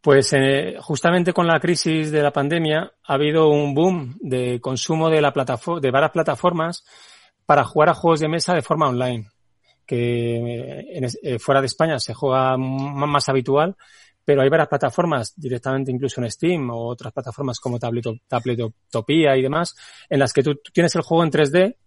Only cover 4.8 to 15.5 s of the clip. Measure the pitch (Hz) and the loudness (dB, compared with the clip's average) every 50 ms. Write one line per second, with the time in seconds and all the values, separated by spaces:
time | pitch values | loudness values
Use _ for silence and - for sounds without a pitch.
4.8 | - - 160 156 160 165 160 156 147 143 - 139 131 131 131 117 - - 170 170 | -4 -4 -2 0 2 2 4 4 2 2 2 0 -2 -2 -4 -6 -4 -6 -6 -2
5.8 | 139 131 123 135 151 151 - 170 160 160 143 - - 180 170 165 160 165 175 - | -2 0 2 2 2 2 0 0 -2 -2 -2 0 0 -2 0 0 -4 -6 -6 -10
6.8 | _ _ - - - - - _ _ _ _ _ _ - 147 147 123 - - 151 | _ _ -20 -20 -20 -20 -20 _ _ _ _ _ _ 4 4 4 4 2 2 4
7.8 | 151 170 160 - - 170 165 147 156 151 160 170 - - 180 165 139 - 165 156 | 4 4 4 2 2 2 2 2 0 -2 -2 -2 0 0 0 0 0 -2 0 0
8.8 | 156 139 123 123 127 127 123 113 107 101 _ _ _ _ _ _ _ _ _ _ | 0 0 0 0 -2 -2 -4 -6 -8 -12 _ _ _ _ _ _ _ _ _ _
9.8 | _ - 135 120 120 120 120 120 120 117 117 117 120 120 120 117 131 127 - - | _ -6 -4 -2 0 0 0 -2 -2 -2 -2 -4 -4 -6 -8 -8 -10 -12 -14 -14
10.8 | - 294 - - 127 123 - - - 151 127 113 - - 139 135 135 127 - _ | -16 -14 -8 -6 -6 -6 -6 -8 -6 -6 -6 -6 0 2 2 2 2 0 -2 _
11.8 | 160 165 156 127 - - 113 - - 139 131 131 131 131 131 131 131 131 131 135 | 0 0 0 -4 -6 -8 -8 -4 -2 0 0 2 2 0 0 0 -2 -4 -4 -6
12.8 | 135 143 143 139 143 147 147 143 135 - 135 135 123 - 135 147 156 180 202 _ | -6 -6 -4 -4 -4 0 0 -2 0 0 -2 -2 0 2 2 2 2 0 -2 _
13.8 | - _ - - _ _ _ _ _ - 147 139 131 139 151 160 151 - - 143 | -18 _ -20 -20 _ _ _ _ _ 0 2 4 4 4 4 2 2 0 0 -2
14.8 | - 131 - - 175 170 156 131 113 - _ - 151 127 | -2 -2 0 0 -2 0 0 -2 -4 -6 _ -10 -8 -6